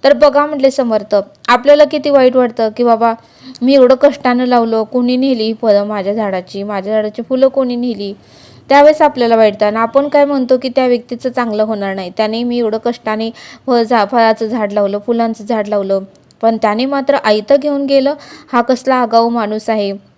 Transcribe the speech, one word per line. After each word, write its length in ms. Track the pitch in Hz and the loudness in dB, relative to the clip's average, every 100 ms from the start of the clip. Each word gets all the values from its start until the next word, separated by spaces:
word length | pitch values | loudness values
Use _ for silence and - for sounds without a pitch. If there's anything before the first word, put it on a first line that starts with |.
तर 100 | 269 | 2
बघा 320 | 269 294 269 294 | 4 4 2 -2
म्हणले 260 | 302 269 | 0 0
समर्थ, 440 | 262 247 220 208 208 196 _ - | 0 -2 -2 0 -2 -2 _ -2
आपल्याला 360 | 247 247 294 | 0 4 4
किती 260 | 294 294 294 | 4 2 0
वाईट 260 | 277 254 254 | 4 4 2
वाटतं 340 | 247 233 226 220 | 0 0 -4 0
की 60 | |
बाबा 300 | 240 226 233 226 _ _ 262 - | 0 2 2 -2 _ _ -20 -4
मी 120 | 247 | 2
एवढं 220 | 277 247 254 | 4 6 6
कष्टानं 500 | 285 - 254 247 254 | 2 2 -2 -2 0
लावलं, 380 | 247 226 226 | 0 0 -2
कोणी 340 | 220 254 240 254 | -2 -2 -2 0
नेली 260 | 269 247 | 0 0
ही 100 | 220 220 | -2 -2
फळं 240 | 233 202 208 | 2 2 0
माझ्या 280 | 214 190 | -4 -4
झाडाची, 500 | 214 214 190 180 196 | -4 -4 -4 -8 -10
माझ्या 300 | 202 202 196 | -8 -8 -4
झाडाची 280 | 220 214 208 | -4 -4 -8
फुलं 260 | 233 254 262 | -6 0 2
कोणी 280 | 269 254 240 | 2 -4 -4
नेली, 380 | 247 208 202 202 - - - - - | -6 -6 -8 -12 -20 -20 -20 -20 2
त्यावेळेस 320 | 277 285 302 | 6 6 6
आपल्याला 340 | 302 285 233 226 | 2 2 0 4
वाईट 180 | 220 | 2
वाटतं. 120 | 208 208 | 2 -2
आणि 100 | 220 | 0
आपण 320 | 226 269 285 | 0 0 0
काय 180 | 294 285 | 2 2
म्हणतो 320 | 277 247 254 | 0 0 0
की 120 | 262 | 0
त्या 180 | 254 254 | -2 0
व्यक्तीचं 420 | 247 240 240 262 | 0 -4 -8 -8
चांगलं 340 | 247 240 214 | -4 -4 -2
होणार 320 | 214 214 196 190 | -2 -2 -6 -6
नाही, 160 | 180 180 | -10 -8
त्याने 260 | 214 220 | -6 -4
मी 140 | 240 240 | -4 -4
एवढं 200 | 226 220 | -4 -4
कष्टाने 520 | 233 240 - 214 226 226 - - - | -6 -6 -6 -6 -6 -10 -20 -16 -2
फळ 160 | 240 | -2
झा-, 220 | 226 233 208 | 0 0 0
फळाचं 340 | 247 226 220 220 | 2 2 0 -4
झाड 280 | 226 208 | -4 -4
लावलं, 260 | 208 202 202 208 | -2 -2 -4 -4
फुलांचं 380 | 233 226 226 208 | -2 -2 -6 -6
झाड 220 | 226 208 | -4 -2
लावलं, 320 | 208 190 196 196 _ _ _ | -4 -2 -4 -4 _ _ _
पण 160 | 226 226 | -2 0
त्याने 280 | 220 208 262 | -2 -2 -2
मात्र 300 | 277 269 277 | -4 0 0
आयतं 400 | 220 214 214 285 | 0 -2 2 0
घेऊन 260 | 294 285 277 | 0 -4 0
गेलं, 280 | 277 269 294 - - - | 0 0 -4 -12 -20 -4
हा 80 | 247 | -4
कसला 340 | 233 254 - 254 | 0 -2 0 -2
आगाऊ 340 | 240 226 233 | 0 0 0
माणूस 400 | 233 214 214 214 | -2 -4 -6 -4
आहे. 480 | 220 202 196 _ | -4 -4 -6 _